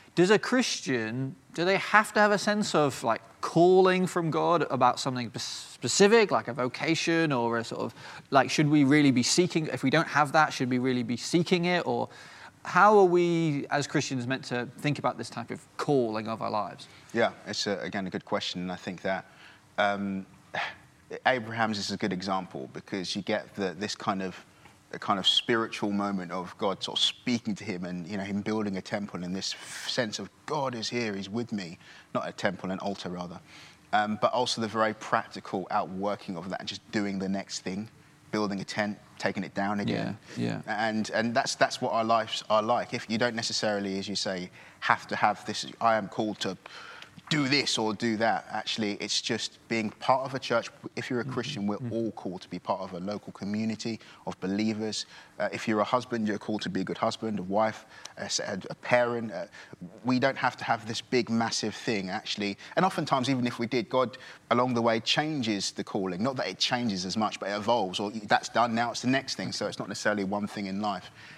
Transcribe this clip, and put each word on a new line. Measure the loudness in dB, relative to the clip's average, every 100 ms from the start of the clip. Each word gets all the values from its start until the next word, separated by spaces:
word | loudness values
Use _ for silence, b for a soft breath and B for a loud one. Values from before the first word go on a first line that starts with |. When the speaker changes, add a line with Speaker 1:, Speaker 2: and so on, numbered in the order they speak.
| B 2
Speaker 1:
does | 6
a | 6
Christian, | 4 2 2 -2 -2 0 0 -2 -4 -6 _
do | -2
they | 2 2
have | 6 4 6
to | 4
have | 4
a | 4
sense | 2 0 2
of, | 4 4 2
like, | -2 -2 -4 -10
calling | 0 6 8 10 8 6 2
from | 0 0
God | 2 4 4 2
about | 4 4 4
something | -2 -4 -6
spe-, | -8
specific, | -8 -10 -12 -6 -2 6 8 8 6
like | 2 0
a |
vocation | -4 -4 -2 0 0 2 2 2
or | 2 2 0
a |
sort | -4 -6
of, | -6 -8 B B 2
like, | 4 4
should | 4 6
we | 6
really | 8 8 8
be | 6
seeking, | 4 4 4 2 -2
if | -2
we | 2
don't | 2 2
have | 2 4
that, | 4 4
should | 2 0
we | 2
really | 2 0
be | -2 -4
seeking | 0 2 4 2
it? | 2 0 0
Or | -2 -2 B B B B -16
how | 0 6 8 10
are |
we | 8 6 4 4 2 0 0
as | -2 0
Christians | 0 0 -2 -2
meant | -4 -2
to | -4 -4 -4
think | -2 0
about | -2 -2
this | -8
type | -8 -8
of | -10 -12 -6
calling | 2 4 4 0 -4
of | -4
our | -2
lives? | -2 -4 -8 -18 B B
Speaker 2:
Yeah, | 2 2 0 -8
it's | -4 -2
a, | -2
again, | -2 -4 -4
a |
good | -6 -4
question. | -4 -2 -6
And | -6
I | -6
think | -8 -6
that, | -4 -4 -6 B B B B 0
um, | 0 0 -2 -4 -8 -18 -12
<sighs> | -8 -8 -10 -20 _ -14 -4 0
Abraham's | 0 -2 -2 0 0
is | -4
a | -2
good | -2
example | -2 -2 -4 -4 -10 -10
because | -12 -8 -8 -6 -6
you |
get | -2 -2 -2
the, | -4 -4 -2
this | -6
kind | -6 -4 -4
of, | -4 -8 -18 b b -20 -14
a | -10
kind | -2 0
of | 2
spiritual | 0 2 2 2 -2 -2
moment | 0 0 -2 -4
of | -6 -8 -4
God | -2 -2
sort | -4 0
of |
speaking | 0 0 -2 -2 -2
to | -6
him | -4 -6
and, | -6 -8 -6
you | -6
know, |
him | -4 -4
building | -2 -2 -2 -4
a |
temple | -4 -6 -6 -8
and | -6
this | -6 -6
f-, | -8 -12 -12 -6
sense | -2 -2 -4
of | -10 _ -6
God | -4 -2
is | -4 -4
here, | -2 -2
he's | -4 -6
with | -6 -4
me. | -6 -6 -12 B B B
Not | -6 -4
a |
temple, | -2 -2 -2 -6
an | -4
altar | -4 -6 -8
rather. | -8 -10 -12 -18 B B B -2
Um, | 0 0 2
but | 2
also | 2 0 -2
the | -2
very | 2 0
practical | 0 0 -2 -2 -12 -6 -6 -2
outworking | -2 -2 -4 -2 -4 -6 -8
of | -6
that | -8
and | -8
just | -12 -6
doing | -2 -2 -2
the | -2
next | -4 -4 -8
thing, | -6 -6 -8 -14 b b -4
building | -2 0 -2
a |
tent, | -6 -2 -2 -4 -12 -4
taking | -2 -2
it | -6
down | -2 -2 0
again. | -2 -2 -4 -8 B -4
Speaker 1:
Yeah, | -4 -4 -6
yeah. | -2 0
Speaker 2:
And, | 0 0
and | 0 0
that's, | 0 0 2
that's | 0 0
what | 0
our | 0
lives | 4 2 2 -6 2
are | 2
like. | 4 0 0
If | -6 -4
you | 0
don't | 2 0
necessarily, | -4 -2 0 0 0 -4
as | -4
you | -4
say, | -4 -4 -8 B B B
have | 0 0 0
to | 2
have | 2 2 -4
this, | -6 -6 0
"I | 4 4
am | 0
called | -2 -2 -2
to | -6 -6 -14 B B B B B -2
do | 0 4
this | 2 2 0
or | 0
do | 0 0 2
that." | 2 2 -2
Actually, | -8 -6 -2 -2
it's | -2 -4 -4
just | -2 -4 -4 -10 -4
being | -2 -2 -4
part | 2 2
of | 2
a | -6
church. | 0 0 0 -12 -12 -8
If | -4
you're | -2
a |
Speaker 1:
Mm-hmm. | -2
Speaker 2:
Christian, | -4 -4 -4 -4
we're | -2
Speaker 1:
Mm-hmm. | -4
Speaker 2:
all | -4 -4
called | -6 -8 -10
to | -10
be | -10
part | -4 -4
of | -4
a | -8
local | -6 -8 -10
community | -10 -6 -2 -2 -4 -6 -8 B B -12
of | -6
believers. | -4 0 0 0 -4 -6 -8 B B -4
Uh, | -4
if | -2 0
you're | 2
a |
husband, | 4 2 0 -2 0
you're | -2
called | -2 -4
to | -2
be | -4
a |
good | -4 0
husband, | -2 -2 -6 -6
a |
wife, | -2 2 2 -2 -16 B B -12
a |
s-, | -6 -4
a, | -4 -6 -8
a | -10
parent. | 2 4 4 0 -4
Uh, | -8 -10 B B -16 -16 -8
we | 0 2
don't | 2 2
have | -2 -2
to |
have | -2 -2 -2
this | -8
big, | 0 0 2
massive | 2 2 0 -4
thing, | -4 -2 -2 -2
actually. | -6 -6 -4 -4 -4 B 2
And | 2
oftentimes, | 2 0 0 2
even | 0 0
if | -2
we | 0
did, | 0 2
God, | 2 0 -2 B B 0
along | 2 4
the | 4
way, | 4 2
changes | 2 0 0 -2 0 0 -2
the | -6
calling. | -6 -2 -2 -2
Not | -2 -2
that | -4
it | -2
changes | 0 0 0 -2 -2
as | 0
much, | -2 -2
but | -4
it |
evolves, | -2 2 2 2 -2
or | -4
that's | -4 0 0 2
done, | 2 2
now | 2 -2
it's | -2
the | 0
next | 0 -2 -6
thing. | -6
So | -4 -6
it's | -6
not | -8
necessarily | -2 0 0
one | 0 -2 -4
thing | -6 -6
in | -4
life. | -2 -4 -8 B B